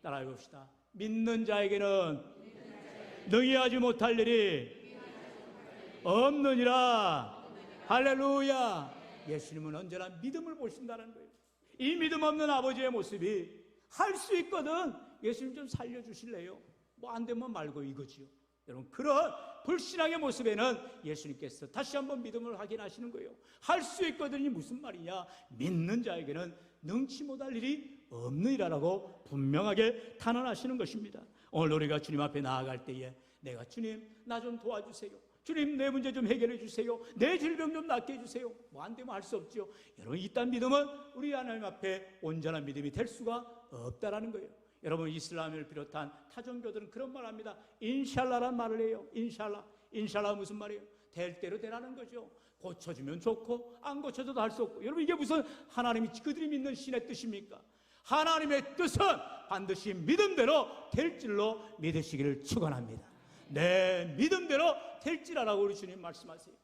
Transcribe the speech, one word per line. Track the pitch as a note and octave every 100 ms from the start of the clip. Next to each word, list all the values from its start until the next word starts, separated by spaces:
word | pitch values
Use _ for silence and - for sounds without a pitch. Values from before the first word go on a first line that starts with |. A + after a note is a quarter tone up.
따라해 | E3 C#3
봅시다. | C3 B2+ - C#3+ C3+ _ _
믿는 | F#3+ G#3+ A3 A3+ A3+
자에게는 | G#3+ G#3 G3+ G3+ G3+ G3 E3+ D3 - - - - - - - - - - -
능히 | G#3+ B3+ C4
하지 | B3+ B3+
못할 | B3 A#3 A3 A#3
일이 | A3 A#3 G3+ D3+ A#2+ - - - - - - - - - - - - -
없느니라. | - G3 C4+ D4 C#4 C4 A#3+ B3+ B3 A#3 G3 D3+ A2 - - - - - -
할렐루야! | A#3+ C4+ C4 C#4 C#4 C#4 C4 A#3+ F3+ C#3 - - - -
예수님은 | D3+ - D#3+ D3+
언제나 | D3+ F#3 F3+ F#3 F3
믿음을 | A3+ D#4+ E4 D#4
보신다는 | B3 - B3 A3+ A3+
거예요. | A3+ - _ _ _ _ -
이 | C4 E4+
믿음 | D#4+ D#4+
없는 | D4+ D#4 D4+
아버지의 | C4+ C4 B3 C4
모습이 | A#3+ F#3+ G#3 F3+ G#3 E3+ - - _ _
할 | - G4+ F#4
수 | - G4
있거든 | - F#4 D4 E4 F4 - - -
예수님 | G#3+ A#3 C4
좀 | B3+ C#4
살려주실래요? | - A#3+ A#3+ A3+ G#3+ A3+ G#3+ E3+ F#3+ - _ _ _
뭐 | A#3+
안 | A#3
되면 | A#3 A#3 B3
말고 | G3+ D3+ C#3+
이거지요. | C#3 C3+ C3 - C#3 _ _ _ -
여러분, | B2+ B2+
그런 | - C#4 C#4 E4 - - -
불신앙의 | - F4 - E4+ D#4+ E4
모습에는 | D4 - A#3 G#3 B3 A#3+ - -
예수님께서 | D3+ D3+ D3+ C3+ C#3 - C#3+
다시 | - C#4 C#4
한번 | C4+ C#4
믿음을 | A#3 A3+ A#3 G#3
확인하시는 | G3+ A3 G3+ G3+ A#3+
거예요. | A#3 - - _ -
"할 | - F4
수 | C4+ - F4
있거든이 | - C#4+ C#4 C#4
무슨 | G#3 D3 B3
말이냐? | C#4 F3+ E3 F#3 F3 - -
믿는 | A#2 C#3+ F3 E3 A3+
자에게는 | A3+ E3+ C#3+ D3+ F3 E3+ - _
능치 | D3+ G#3+ C4+ -
못할 | D4 C4 C4+ A#3+
일이 | B3 D4 - - _
없느니라"라고 | A#2 A#2+ C#3+ G#3+ C4+ F3+ D#3 D#3+ F#3+ - - -
분명하게 | C#3 C3+ D3 G#3 G3 A3 A3+ - -
탄원하시는 | - A#3+ B3+ G#3+ B3+ B3+
것입니다. | F3 A3+ G#3 - - _ _
오늘 | D#3 D#3+
우리가 | D#3 D3+ D3+
주님 | D3+ D3
앞에 | D3 D3
나아갈 | C3+ C3 C3 B2+
때에 | B2+ C3 B2+ C3 _ _
"내가 | C3+ A#2+
주님, | B2 - A3 A3 A3 -
나 | - A#3
좀 | A#3+ A#3
도와주세요. | A3 A3 G#3 - G3+ G3 _ _
주님, | - D#4+ D4 C#4+
내 | C4+
문제 | C4+ C4
좀 | C4 A3
해결해 | B3 A#3 A#3+
주세요. | A3+ - A#3 A#3 -
내 | - B3+ F4+
질병 | D4+ E4 D#4+
좀 | D#4+ D#4+
낫게 | B3 A#3+
해주세요." | C4+ A#3 A#3+ A#3+ A#3 -
뭐 | C#3
안 | F3
되면 | A3+ B3+
할 | G3+
수 | G3 G#3+
없죠. | E3 A3+ F#3+ - - -
여러분, | G2+ D3+
이딴 | F#3+ - A#3+
믿음은 | B3 B3+ C#4+ C#4+ - -
우리 | - D4
하나님 | C#4 B3+ A3+
앞에 | G#3 E3+ F#3+ F#3+ F#3+ -
온전한 | D#3+ D#3+ D#3 D#3+ C#3+
믿음이 | C#3 C#3+
될 | C#3 A#3
수가 | - A#3 A#3 A#3+ - -
없다라는 | A#2+ A#2+ B2+ G#3+ G#3 A3+
거예요. | A3 - - _ _
여러분, | E3 E3 D#3+
이슬람을 | D#3+ - E3+ D#3+ D#3 D3
비롯한 | D3+ C#3+ D3+ D3 - -
타 | -
종교들은 | A#3+ B3 A#3 G#3+ G#3
그런 | A#3 C4+
말 | C4 A#3
합니다. | A3 G#3+ G3 - _
인샬라란 | G#3+ C4+ C4+ C4 B3+ B3 B3 A#3+
말을 | A3+ A3+
해요. | A3 A3 -
인샬라. | A3+ A#3 A3+ G#3+ G3+ - _ _
인샬라 | A3+ G#3 G3 G#3
무슨 | G3+ G3 G#3
말이에요? | G#3 G#3 - _ _
될 | E3 F3+ F3
대로 | F3 G3+
되라는 | A3 A#3 B3+ C4
거죠. | B3 A#3+ A3 - _ _
고쳐주면 | F#3 F3 - C#3 C3+ E3
좋고 | G3+ A3 A3+ A#3+ A#3+ -
안 | D4 C#4+
고쳐줘도 | C#4+ A#3+ B3+ C4
할 | A3
수 | A3
없고. | A#3 -
여러분, | G#3+ D#4+
이게 | D4+
무슨 | E4+ C4 D#4+ - - -
하나님이 | - A#3+ A3+ A3+ -
그들이 | - D4 D#4
믿는 | C#4+ C4+ B3+
신의 | - B3+ A#3+
뜻입니까? | A#3 A#3 G3+ G3+ - - _ _ _
하나님의 | - C#4+ D#4 D#4+ D#4 C#4 C4+ -
뜻은 | E4+ - G4 B3 - - -
반드시 | F#3+ F#3+ F#3 G#3
믿음대로 | F#3 D#3+ E4+ G#4 F4 A#3 D#4 - - -
될 | - D#4+ -
줄로 | A#3+ G#3 G#3 A3 - -
믿으시기를 | D#3 D#3+ D3+ D3 C#3+ C#3
축원합니다. | - A#3+ D#3+ C3 A#2 A2+ - - - - -
내 | C#3+ E3+ F#3 F#3 F#3 F3 C#3
믿음대로 | D4 F#4 F4 C#4 E4 C#4+ - -
될지라라고 | - D#4+ D#4+ D#4 A3+ G#3
우리 | G3+
주님 | G3+ F#3+ F#3
말씀하세요. | E3+ D#3+ F#3 D#3+ - -